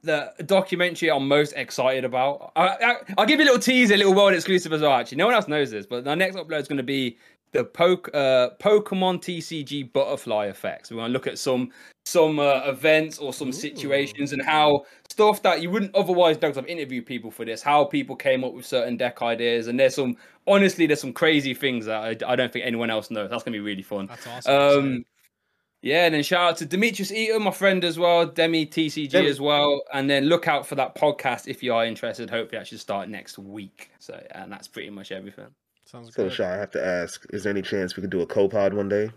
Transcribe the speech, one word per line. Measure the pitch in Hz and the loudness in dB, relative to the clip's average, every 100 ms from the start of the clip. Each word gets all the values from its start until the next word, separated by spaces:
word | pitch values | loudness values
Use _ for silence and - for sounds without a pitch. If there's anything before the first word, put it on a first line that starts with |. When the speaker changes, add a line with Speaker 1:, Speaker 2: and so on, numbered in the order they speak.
Speaker 1:
the | 160 151 135 - 151 | 0 -2 -2 -12 0
documentary | 190 190 175 180 165 165 | 2 2 0 -2 0 0
I'm | 143 135 | 2 4
most | 143 147 143 | 2 2 -2
excited | 127 - 127 131 127 | -8 -2 0 0 -2
about. | 127 131 143 - - | 0 0 -2 -6 0
I, | 185 | 0
I, | - 233 240 - 196 | 2 0 0 -4 0
I'll | 214 | 2
give | 302 | 4
you | 294 | 6
a | |
little | 240 | 4
teaser, | - 254 240 | 4 4 6
a | 202 | 6
little | 196 190 | 6 6
world | 202 | 6
exclusive | 180 170 185 170 | 4 2 0 0
as | 156 | 0
well, | 151 | 4
actually. | 131 120 135 | 2 0 0
No | 202 | 2
one | 240 | 2
else | 165 | 2
knows | 151 135 | -2 -2
this, | 107 98 | -4 -8
but | 123 135 | -8 -4
the | 156 | 0
next | 185 190 | -2 -4
upload | 156 156 | -6 -6
is | 139 | -4
gonna | 143 | -4
be | 127 135 127 117 _ _ _ | -2 -2 -4 -6 _ _ _
the | - 120 | -4 -4
Poke-, | - 175 180 - 147 | 2 2 2 0 0
uh, | 135 131 123 - | 4 4 2 0
Pokemon | 202 208 208 190 185 180 | 4 4 2 0 0 0
T | 180 170 | -6 -8
C | 151 165 | -8 -10
G | 135 143 | -8 -8
butterfly | 127 135 123 135 - 107 104 | -4 -2 0 -4 -4 -2 -2
effects. | 95 101 73 - | -6 -10 -10 -12
We're | 113 | -8
gonna | 117 | -4
look | 123 139 | -4 -4
at | - | -6
some, | - 127 127 - - _ - | -2 -2 -2 -10 -20 _ -2
some, | 180 156 151 | 4 4 4
uh, | 143 135 139 | 2 2 0
events | 131 156 156 156 156 | -2 4 4 2 -6
or | 143 | -10
some | 123 135 | -6 -6
Speaker 2:
Ooh. | |
Speaker 1:
situations | 127 143 - 143 139 143 - 139 | -6 -8 -8 -2 -2 -2 -4 -6
and | 139 | -4
how | 135 156 151 143 - _ _ | 0 4 4 4 0 _ _
stuff | - 214 208 | 2 4 4
that | 196 165 | 2 0
you | 170 | 0
wouldn't | 208 196 196 | -2 0 0
otherwise | 185 175 175 156 | 2 4 4 4
know, | 160 | 0
'cause | 135 | -2
I've | 123 | -8
interviewed | 170 139 127 117 | -8 -6 -8 -8
people | 123 110 | -10 -10
for | - 113 | -12 -8
this, | 110 | -6
how | 143 147 143 | 2 4 4
people | 147 131 131 | 0 -4 -4
came | 139 131 | 0 0
up | 131 | 0
with | 123 123 | -8 -4
certain | 127 120 120 | -2 -2 -2
deck | 123 - | -4 -2
ideas. | 120 117 120 117 113 | -4 0 0 0 -2
And | 123 | 2
there's | 131 | 2
some, | - 131 120 - _ - | 2 -4 -4 -12 _ 2
honestly, | 196 196 185 160 | 4 4 2 2
there's | 147 | 2
some | 135 | -2
crazy | 120 160 151 135 | 0 2 2 0
things | 123 139 123 107 | -4 -2 -2 -4
that | 110 110 113 | -6 -4 -6
I, | 123 | -2
I | 123 | 0
don't | 123 | 0
think | 123 117 | -4 -6
anyone | 117 117 | -4 -2
else | 110 104 | -4 -4
knows. | 110 98 | -8 -6
That's | 117 | -8
gonna | 123 110 | -8 -8
be | |
really | 104 98 | -8 -10
fun. | 95 104 98 | -8 -10 -10
Speaker 2:
That's | 120 - | -14 -16
awesome. | 120 123 139 143 143 | -8 0 4 6 4
Speaker 1:
Um, | 139 127 - _ _ _ _ _ _ _ | 2 -4 -10 _ _ _ _ _ _ _
yeah, | 117 151 170 | -2 2 2
and | |
then | 156 | 2
shout | 143 180 175 | 0 2 2
out | 165 | 0
to | 156 | -4
Demetrius | 185 226 190 196 | 0 -2 -2 -6
Eaton, | 214 220 220 | -4 0 0
my | 208 | 0
friend | 185 196 190 | 0 0 2
as | 175 165 | -2 0
well, | 175 170 170 | 4 4 2
Demi | - 165 165 156 | 0 0 0 -2
T | - 160 | -2 -4
C | 156 143 | -4 0
G | 175 | 2
Speaker 2:
Demi. | 147 | 2
Speaker 1:
as | 135 | 0
well. | 143 147 147 143 - | 0 2 2 0 -4
And | 139 135 | -4 0
then | 139 143 | 2 2
look | 170 170 | 2 2
out | 147 135 | -2 -2
for | 139 | -4
that | 131 - | -4 0
podcast | 151 143 135 147 - | 0 0 -4 -6 -8
if | 131 | -8
you | 123 | -2
are | 113 117 | 0 -2
interested. | 110 120 113 110 | -4 -8 -8 -8
Hopefully | 117 113 110 | -6 -6 -10
that | - | -12
should | 113 | -18
start | - 101 95 | -8 -8 -8
next | 104 - - | -14 -16 -20
week. | 98 104 98 _ - _ | -16 -16 -16 _ -20 _
So, | - 92 - | -20 -20 -18
and | 87 95 | -18 -16
that's | - - | -16 -16
pretty | - 90 | -16 -14
much | 101 98 | -16 -14
everything. | 95 98 98 107 _ _ _ _ | -14 -14 -18 -20 _ _ _ _
Speaker 2:
Sounds | 123 117 | -20 -14
Speaker 3:
So, | 113 95 | -6 -4
Speaker 2:
good. | |
Speaker 3:
Shy, | 87 95 | -4 -6
I | 92 | -4
have | 101 | -6
to | - 87 | -6 -4
ask, | 90 85 - - | -4 -6 -12 -12
is | 104 | -6
there | 101 | -4
any | 101 | -4
chance | 92 101 92 - | -4 -4 -4 -6
we | |
could | 92 | -6
do | 92 | -4
a | 85 | -2
co-pod | - 98 107 98 101 | 0 2 2 0 0
one | 98 | -2
day? | 104 107 | -2 -2